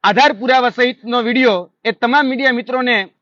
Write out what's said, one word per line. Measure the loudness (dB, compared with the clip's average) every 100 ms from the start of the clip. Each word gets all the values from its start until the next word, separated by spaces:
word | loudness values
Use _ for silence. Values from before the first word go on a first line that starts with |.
| 2
આધાર | 4 2 0
પુરાવા | 0 0 0 0
સહિતનો | -2 -2 -6 -4 0
વીડિયો | 2 2 0 -6 _ -6
એ | -2
તમામ | 0 0 0
મીડિયા | 0 -2 -2
મિત્રોને | -4 -4 0 -2 -2 _